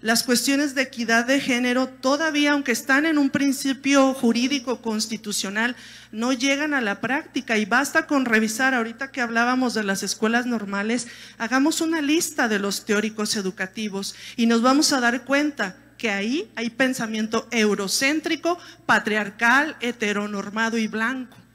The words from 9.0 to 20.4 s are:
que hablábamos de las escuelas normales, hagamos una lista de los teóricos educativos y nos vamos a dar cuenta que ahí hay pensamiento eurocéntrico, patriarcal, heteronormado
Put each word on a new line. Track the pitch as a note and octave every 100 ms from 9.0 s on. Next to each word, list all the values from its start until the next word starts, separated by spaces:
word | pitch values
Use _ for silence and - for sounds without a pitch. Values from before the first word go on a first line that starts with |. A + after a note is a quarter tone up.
| C4+
que | -
hablábamos | A#3+ A#3 A#3+ B3+ B3+
de | G#3
las | G#3 F#3+
escuelas | G3+ - A3 A#3 A#3+
normales, | A#3 G3+ G3+ G#3 A#3+ A#3+ - - -
hagamos | A3+ B3+ C#4+ D#4+
una | E4 E4
lista | C#4+ D#4 F4+ - B3+
de | G#3+
los | G3+ G3
teóricos | - G#3 G#3+ A3 G#3 A3
educativos | F#3+ F#3 F#3+ - A3 G3 G3 - - -
y | A#3
nos | A#3
vamos | A#3+ C4+ D4+
a | C#4+
dar | A#3+ A#3+
cuenta | A#3+ C#4 D4+ C#4+ G3+ - - _
que | A#3
ahí | G3 G3+ C#4 G#4+ -
hay | A#3
pensamiento | A#3 C4 B3+ A#3 A3 A3 A3+ -
eurocéntrico, | A#3+ G#3+ G3+ G3 - C4+ D#4 D#4 D#4+ E4 F4 - -
patriarcal, | - A3+ A3 G#3+ G#3 - A#3 C4 D4+ -
heteronormado | A#3+ A#3+ G#3 G#3 G#3 G3+